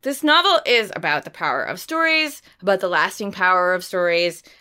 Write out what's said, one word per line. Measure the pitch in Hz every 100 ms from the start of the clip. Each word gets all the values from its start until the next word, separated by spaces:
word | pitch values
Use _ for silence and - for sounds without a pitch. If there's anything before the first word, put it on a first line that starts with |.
This | - 277
novel | 302 311 359 339 -
is | 240 208 -
about | 156 147 165
the |
power | - 160 131
of | - 185
stories, | - 320 330 320 311 277 _ _
about | 185 190
the | 190
lasting | 170 170 - 202
power | 202 185 185 180
of | 180
stories, | 180 185 175 170 175 165 - _